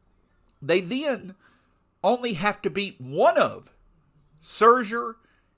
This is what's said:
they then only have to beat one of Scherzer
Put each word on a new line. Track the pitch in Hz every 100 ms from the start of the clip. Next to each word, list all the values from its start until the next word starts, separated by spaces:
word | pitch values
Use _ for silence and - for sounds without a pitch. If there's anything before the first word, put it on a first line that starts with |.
| _ _ _ _ - _
they | 139 185
then | 175 262 302 214 180 - _ _ _ _ _ _
only | 190 240 240
have | 160 202 202
to | 190
beat | 196 202 -
one | 127 156 285 330
of | 117 - - _ _ _ _ _ _ _
Scherzer | - - 226 254 202 233 233 - _ _ _